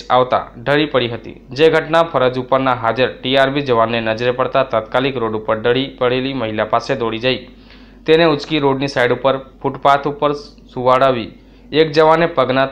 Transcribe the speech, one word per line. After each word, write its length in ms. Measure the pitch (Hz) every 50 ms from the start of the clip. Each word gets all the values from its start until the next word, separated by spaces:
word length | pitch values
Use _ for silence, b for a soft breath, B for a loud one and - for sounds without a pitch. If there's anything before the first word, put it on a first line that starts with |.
| - -
આવતા 340 | 123 127 127 123 107 98 - - - 120 117
ઢળી 260 | 135 143 147 143 143 -
પડી 160 | 127 120 117 120
હતી, 200 | 113 - 127 - - - - 131 127
જે 100 | 156 160 147
ઘટના 280 | 156 147 147 160 165 165 165
ફરજ 300 | - - 127 127 127 131 127
ઉપરના 320 | - 135 131 131 131 123 117 113
હાજર 240 | 113 113 123 127 110 107 -
ટી 160 | - 127 135
આર 140 | 139 135 135 139
બી 140 | 147 143 127
જવાનને 340 | 120 113 113 113 117 117 113 110
નજરે 280 | 110 110 123 123 120 127
પડતા 260 | 127 123 - - 110 - -
તાત્કાલિક 500 | 110 110 - - 127 131 139 131 127 113
રોડ 160 | 113 107 107 107
ઉપર 140 | - 113 110
ઢળી 280 | 107 120 120 131 135 135 135 -
પડેલી 360 | 127 123 127 127 127 139 135 131 113
મહિલા 280 | 110 107 107 107 107 117
પાસે 180 | 117 - - 135 117 117
દોડી 200 | 113 113 113 117 131
જઈ 100 | 127 113 - - B B B B B B B B B B B
તેને 200 | - 160 160 170 160 151
ઉંચકી 280 | 143 - - 156 151 143
રોડની 240 | 139 135 131 139 139 -
side 200 | 135 120 123 123
ઉપર 220 | 123 - 135 139 135 - - - - -
ફૂટપાથ 440 | 139 135 - - 143 139 139 143 151
ઉપર 220 | 139 - 147 147 147 143 - - - - - - -
સુવાડાવી 540 | 127 123 127 127 131 135 135 127 117 107 - - B B B B B B B 131 147
એક 80 | 160 151 147
જવાને 300 | 160 156 156 160 160 170 165 170
પગના 280 | 135 127 120 131 131 135 135